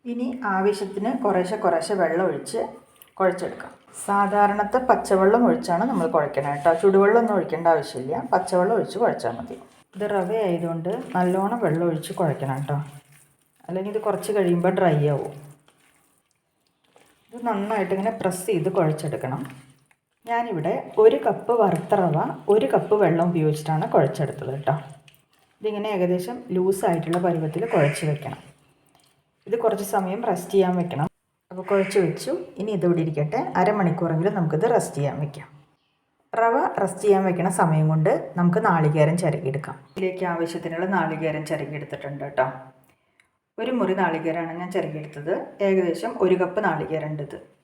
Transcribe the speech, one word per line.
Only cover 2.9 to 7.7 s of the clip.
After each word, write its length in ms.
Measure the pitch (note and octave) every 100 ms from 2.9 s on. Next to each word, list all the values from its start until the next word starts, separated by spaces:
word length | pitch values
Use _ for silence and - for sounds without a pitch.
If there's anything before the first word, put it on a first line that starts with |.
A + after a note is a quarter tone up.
| _ - -
കുഴച്ചെടുക്കാം. 540 | F#3+ F3 D#3+ - - - _ - -
സാധാരണത്തെ 760 | G3+ G3 G3+ G3+ G#3 G3+ B3+ B3+
പച്ചവെള്ളം 520 | G3 - F#3+ F#3+ A#3 A#3+
ഒഴിച്ചാണ് 360 | - - F3 A#3+
നമ്മൾ 160 | G#3 E3
കുഴക്കണേ 380 | D#3+ C#3+ C#3+ C#3+
കേട്ടോ. 180 | C#3+ E3+ E3
ചുടുവെള്ളം 380 | G3 G3 G3+ A#3
ഒന്നും 120 | A3+ G3+
ഒഴിക്കേണ്ട 320 | D#3 D#3+ E3+